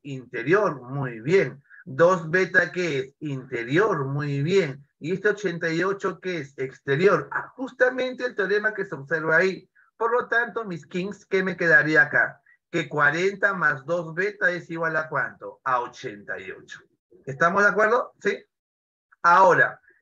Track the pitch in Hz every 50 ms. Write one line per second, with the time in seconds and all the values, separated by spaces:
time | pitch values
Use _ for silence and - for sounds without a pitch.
0 | - 143 135 131 120 117 - 117 117 139 180 214 208 175 147 123 117 123 139 143
1 | 135 123 117 110 110 147 185 196 156 127 - - _ _ - - - - 131 135
2 | 165 180 185 170 165 160 160 185 190 170 180 185 170 156 139 180 180 165 143 135
3 | 131 - - - 156 147 139 131 123 - 127 120 113 120 139 175 220 220 185 147
4 | 135 135 139 143 147 143 139 139 139 170 196 196 175 143 131 - - _ _ -
5 | 139 156 190 185 190 208 202 202 196 180 170 165 170 165 160 165 185 196 196 196
6 | 208 190 170 - - 185 180 160 135 135 _ - 131 131 - - _ 143 139 151
7 | 185 202 180 151 - - - - - - - - 262 240 - - 254 254 254 254
8 | 254 254 254 - 247 247 208 - 190 185 202 208 208 214 208 202 190 - 165 139
9 | 139 139 165 156 156 156 156 170 185 190 180 - - _ _ _ _ _ _ -
10 | 226 226 233 247 - - 233 233 240 220 - 233 226 196 175 151 147 - - 180
11 | 180 208 190 - - - 196 190 185 190 180 175 175 165 156 151 147 151 156 151
12 | 143 139 135 123 110 - - - _ _ _ _ _ _ - 165 156 135 156 147
13 | 147 147 160 165 185 196 202 190 202 202 196 180 160 151 143 135 131 147 170 175
14 | 165 160 160 170 190 208 202 - 185 180 175 170 - - 165 165 165 160 156 156
15 | - - 151 135 117 101 98 - 104 101 - - - 135 127 123 123 120 - -
16 | - 120 104 101 98 - 98 92 95 92 85 - - - - - _ _ _ _
17 | _ _ _ - _ 135 139 139 170 175 190 196 202 208 185 202 214 214 240 254
18 | - - _ _ - 202 240 - - _ _ _ _ _ _ _ _ _ _ _
19 | _ _ _ _ - 175 175 190 190 180 160 139 - - - - _ _ _ _